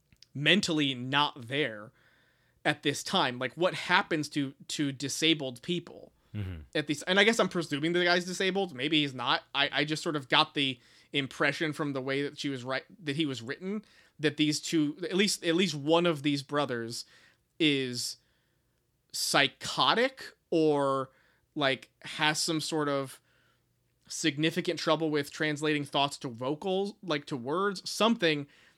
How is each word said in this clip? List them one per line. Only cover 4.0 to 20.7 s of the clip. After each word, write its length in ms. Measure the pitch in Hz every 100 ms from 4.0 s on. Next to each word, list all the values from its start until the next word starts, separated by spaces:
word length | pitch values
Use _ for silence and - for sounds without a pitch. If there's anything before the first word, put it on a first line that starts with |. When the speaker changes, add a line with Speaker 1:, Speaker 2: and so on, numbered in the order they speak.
| 202 160 147
Speaker 1:
to, 240 | 151 135 - -
to 220 | - 143
disabled 720 | 131 135 - 160 156 135 123
people 480 | - 175 - - - _ _ 107
Speaker 2:
Mm-hmm. 260 | 95 85 73 -
Speaker 1:
at 120 | 147
these? 140 | 143
And 160 | - 190
I 60 | 208
guess 140 | 233
I'm 80 | 185
presuming 420 | 180 151 139 160
the 140 | 175 175
guy's 180 | 180 175
disabled. 480 | 180 190 185 185
Maybe 280 | 127 143 156
he's 120 | 143
not. 280 | 127 123 165 -
I, 160 | 139 139
I 100 | 139 147
just 160 | 151
sort 140 | 175 151
of 140 | 131
got 240 | 151 151
the 260 | - 135 127 _ _ _
impression 600 | 143 135 - 151 143 160
from 180 | 147 147
the 80 | 135
way 220 | 131 135
that 160 | 143 147
she 80 | 143
was 160 | 135
writ-, 220 | 123 131 - -
that 140 | 151 143
he 80 | 151
was 160 | 123
written, 420 | 117 143 185 214 - _ _ _
that 200 | 147 139
these 240 | 151 147
two, 340 | - 165 147 156
at 100 | 175 185
least, 280 | 208 -
at 120 | 170 165
least 200 | 196 147
one 300 | 139 165 175
of 180 | 151
these 180 | 147 143
brothers 600 | 135 147 139 120 113 117 - - _ _ _ _
is 560 | 156 139 131 123 - - _ _ _ _ _ _ _ _ _
psychotic 1120 | - - 170 135 - - - 135 185 262 - - - _
or, 580 | 170 156